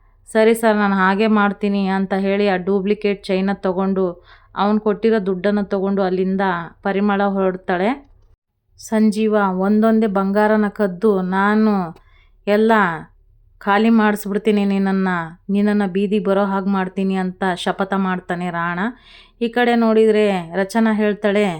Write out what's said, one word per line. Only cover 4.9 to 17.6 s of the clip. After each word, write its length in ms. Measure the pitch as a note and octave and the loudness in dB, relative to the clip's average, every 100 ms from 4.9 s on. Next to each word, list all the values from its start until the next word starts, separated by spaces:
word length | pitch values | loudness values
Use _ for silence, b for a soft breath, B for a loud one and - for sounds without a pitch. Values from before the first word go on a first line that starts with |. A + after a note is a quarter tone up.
| G3+ A3+ A3 F#3 | 0 0 0 0
ದುಡ್ಡನ್ನ 360 | F#3 F#3 G#3 | -2 -2 -2
ತಗೊಂಡು 400 | G3 G3+ F#3+ G3+ | -2 -2 -2 0
ಅಲ್ಲಿಂದ 420 | F#3+ F#3 F#3+ F#3+ G3 E3+ E3 - | 0 0 -2 0 0 -2 -6 -8
ಪರಿಮಳ 400 | G3+ F#3+ G#3 G3 | -4 0 0 0
ಹೊರಡ್ತಾಳೆ. 680 | G3+ G3 F#3+ F#3 - F3+ G3 C#4 - _ _ _ _ _ _ - | 0 0 -2 -2 -4 -2 -2 -2 -8 _ _ _ _ _ _ -20
ಸಂಜೀವ 560 | - A3 A3 G#3 A3 G#3 G3+ F#3 | -4 2 2 2 0 2 0 0
ಒಂದೊಂದೇ 480 | F#3+ G#3+ A3 A3 A3 | 0 2 2 2 2
ಬಂಗಾರನ 640 | G3 G3 G3+ G#3+ G#3+ G#3 | 0 0 2 2 2 0
ಕದ್ದು, 440 | G3+ G#3 F3 A3 G3 | 0 -4 0 0 0
"ನಾನು 500 | F3+ F#3+ G3 G#3+ A3 G3+ E3+ D#3+ b b b _ - | 0 0 2 2 2 0 -4 -10 b b b _ 0
ಎಲ್ಲ 260 | G#3 A3 A3 F#3 D#3+ D#3+ _ _ _ _ _ | 2 4 4 2 -2 -10 _ _ _ _ _
ಖಾಲಿ 300 | - G3+ A3 | 0 2 4
ಮಾಡಿಸ್ಬಿಡ್ತೀನಿ 720 | A3+ G#3+ G#3 G3+ G3+ G#3+ G#3+ | 4 2 0 -4 -2 0 0
ನಿನ್ನನ್ನ, 440 | G3+ G3 G3 F#3+ F#3+ F3+ E3 E3+ - | 0 0 0 0 -2 -2 -6 -10 -4
ನಿನ್ನನ್ನ 360 | G3+ G#3 G#3 G3 | -2 0 0 0
ಬೀದಿಗೆ 380 | F3+ G3+ G#3+ | -2 -2 0
ಬರೋ 200 | F#3+ G3 | 0 0
ಹಾಗೆ 260 | G3+ G3 F#3+ | 0 -2 -2
ಮಾಡ್ತೀನಿ" 440 | G3 F#3 F#3+ F#3+ | -2 -2 -4 -2
ಅಂತ 280 | F#3+ F#3 F3+ F#3+ | -2 -4 -4 -4
ಶಪಥ 360 | F3 | -4